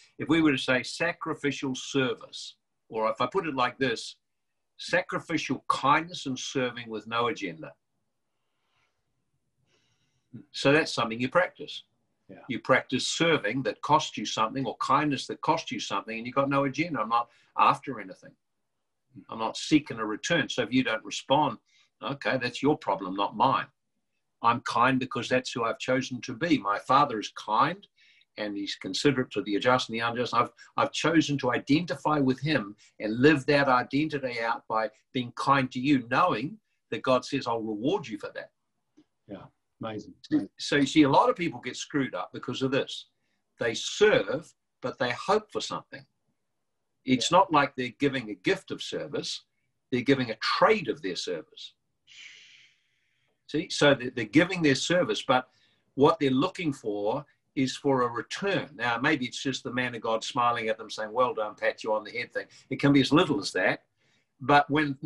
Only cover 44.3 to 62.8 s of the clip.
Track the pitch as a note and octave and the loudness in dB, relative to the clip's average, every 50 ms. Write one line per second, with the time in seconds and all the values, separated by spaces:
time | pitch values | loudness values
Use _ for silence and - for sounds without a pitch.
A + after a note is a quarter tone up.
44.3 | B2 E3+ - - _ _ _ _ _ _ - B2 - - B2+ A#2+ B2 - - - | -4 -6 -8 -12 _ _ _ _ _ _ -8 -8 -4 -2 -2 -2 -2 -4 0 2
45.3 | G3+ G#3+ G#3+ _ - - - - F3 E3 - - - C#3+ C3+ _ _ _ _ _ | 2 2 0 _ -8 -8 -6 -6 -8 -8 -10 -12 -18 -20 -20 _ _ _ _ _
46.3 | _ _ _ _ _ _ _ _ _ _ _ _ _ _ - C3 B2+ B2+ - - | _ _ _ _ _ _ _ _ _ _ _ _ _ _ 0 2 2 2 2 4
47.3 | E3 F#3 F#3+ F#3 D#3 C#3+ C#3 C3 - C3 B2 B2 - - C#3+ C3+ C3 C3 A2 G#2 | 6 6 6 6 4 2 2 2 -2 -6 -8 -8 -4 0 0 0 0 -2 -6 -8
48.3 | G2+ - - - F#3+ - - - - - - - F#2+ E2 E2+ - - C3+ E3 - | -10 -4 0 0 0 0 -2 -10 -10 -10 -8 -8 -8 -8 -8 -6 -8 -6 -6 -6
49.3 | - - _ _ _ _ _ _ _ _ _ - C3 A#2+ A2+ C#3 C#3 C3+ B2 A2+ | -8 -10 _ _ _ _ _ _ _ _ _ -4 -4 -2 4 4 4 2 2 -4
50.3 | G#2+ - - - - - F3+ G#3 A3 G#3+ D3+ A2+ F2+ D2+ F2 F#2+ E2+ - - - | -4 -4 -2 -2 2 4 4 4 4 2 2 -4 -6 -4 -4 -8 -6 -6 -6 -6
51.3 | F2 D#2+ - _ - - - - _ _ _ _ _ _ _ _ - - - - | -8 -8 -8 _ -20 -20 -20 -20 _ _ _ _ _ _ _ _ -20 -20 -20 -20
52.3 | - - - - - - _ _ _ _ _ _ _ _ _ _ _ _ _ _ | -20 -20 -20 -20 -20 -20 _ _ _ _ _ _ _ _ _ _ _ _ _ _
53.3 | _ _ _ - - D#3 E3+ - - - D#3 C#3+ C3+ A#2 B2 B2+ - B2+ A2 - | _ _ _ -6 -4 -4 -4 -4 0 4 6 6 6 4 0 -6 -6 -6 -4 4
54.3 | - D#3 F3 F3+ F#3+ F3 D#3+ C#3+ C3 - - - E3+ F3+ D#3+ A2 G#2 - - - | 4 4 4 4 0 2 2 2 2 2 0 0 2 2 2 0 -2 -4 0 2
55.3 | C3 B2+ - _ _ _ _ _ _ _ _ _ - - C#3 D#3+ - - D3 C3+ | 2 2 2 _ _ _ _ _ _ _ _ _ 2 4 4 6 6 4 2 2
56.3 | C3 C3 E3 F#3 - - F3+ D3+ C#3 - - A2 G#2 G#2 G2+ G#2+ B2 C#3+ C#3+ _ | 2 2 0 0 -2 -4 -4 -4 -4 -4 -6 -6 -6 -2 -2 -2 -2 -4 -6 _
57.3 | _ _ _ _ - C#3 C3 C3 - - - C#3 C3+ B2+ B2 A#2 A#2+ A2+ - - | _ _ _ _ -4 -2 -2 -2 -2 -2 0 2 2 2 2 0 -2 -6 -8 -8
58.3 | - - F#3+ G3 F#3 C3+ - - D3+ G#2 A#2+ A#2+ A#2 A2+ C3 D#3 D#3+ C3 B2+ A#2+ | -8 -4 -2 -2 -2 -2 -2 -6 -8 -4 -2 -2 -2 0 2 0 0 0 -2 -6
59.3 | - - - C#3 B2+ - - B2+ A#2+ B2+ B2+ B2 A#2+ A2 A2+ A2+ A2 G#2+ - - | -8 -6 -6 -4 -6 -6 -8 -6 -4 -4 -4 -4 -6 -4 -2 -2 -2 -2 -2 -4
60.3 | - B2 B2 A#2+ A#2+ A#2 A2 A2 A2 - A2 G2 - - G#2+ G#2+ G#2+ B2 B2+ B2 | -2 0 2 2 0 0 -2 -4 -4 -4 -6 -12 -8 -8 -8 -4 0 0 2 2
61.3 | A2 A2 G#2+ G#2+ G2 - A2 A2 A2 - - A2+ G#2+ G#2+ G#2 G2+ G2+ A#2+ A#2+ - | 0 -4 -4 -6 -6 -2 -2 -2 -2 -2 -4 -2 -2 -2 -4 -6 -10 -10 -10 -8
62.3 | - G2+ G2 _ - - _ - C3+ B2+ | -8 -10 -10 _ -18 -20 _ -8 -6 0